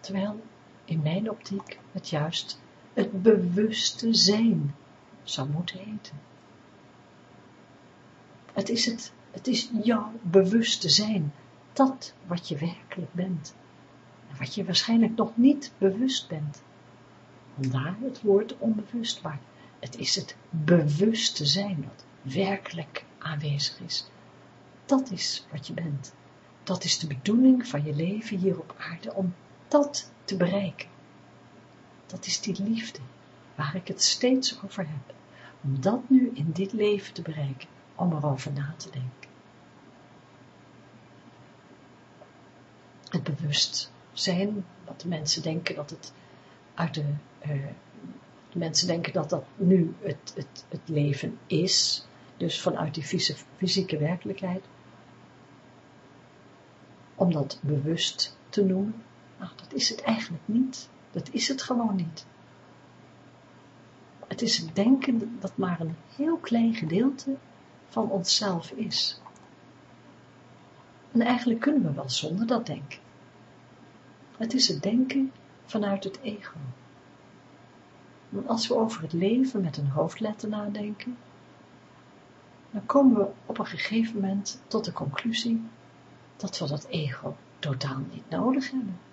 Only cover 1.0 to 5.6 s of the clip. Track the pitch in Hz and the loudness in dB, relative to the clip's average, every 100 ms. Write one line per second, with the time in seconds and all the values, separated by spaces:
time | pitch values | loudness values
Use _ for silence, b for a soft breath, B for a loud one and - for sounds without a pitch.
1 | 151 175 220 202 - 196 - - - 185 | 0 0 -2 -6 -6 -8 -8 -18 -12 -12
2 | - 156 151 - - - - - - - | -6 -2 -2 -4 -6 -14 -16 -20 -6 0
3 | 202 196 196 202 180 180 220 220 - - | 0 4 6 8 6 2 2 2 -2 0
4 | 226 226 180 208 233 170 143 - - - | 2 4 6 6 6 4 2 -4 -16 -20
5 | - - - - 139 151 | -20 -20 -10 -6 -2 -2